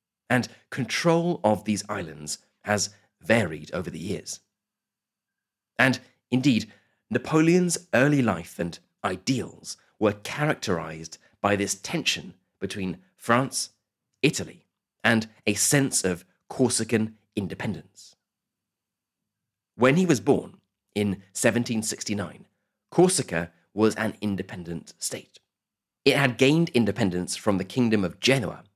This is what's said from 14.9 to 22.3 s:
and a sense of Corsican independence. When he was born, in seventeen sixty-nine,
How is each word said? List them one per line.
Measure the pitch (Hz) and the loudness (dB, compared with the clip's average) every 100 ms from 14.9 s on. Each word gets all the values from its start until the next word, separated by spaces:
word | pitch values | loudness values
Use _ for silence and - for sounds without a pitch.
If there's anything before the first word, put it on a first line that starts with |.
| _ | _
and | 110 117 110 _ - | 2 2 0 _ -2
a | 101 | 0
sense | - 147 135 - | 2 2 2 0
of | 95 87 - _ - | -2 -4 -8 _ -12
Corsican | - 123 - 113 117 110 - _ - | 0 0 0 0 -2 -2 -8 _ -8
independence. | 95 - - 82 - - - _ _ _ _ _ _ _ _ _ _ _ _ _ _ _ _ - | -6 -6 -8 -8 -12 -20 -20 _ _ _ _ _ _ _ _ _ _ _ _ _ _ _ _ 2
When | 123 151 | 4 4
he | 185 | 4
was | 131 | 2
born, | 101 127 - - _ _ _ | 4 2 0 -14 _ _ _
in | 104 104 92 - | -2 -2 -2 -8
seventeen | - 120 110 120 113 | -2 0 2 0 -4
sixty-nine, | 107 - - 101 87 | -4 -6 -6 -6 -8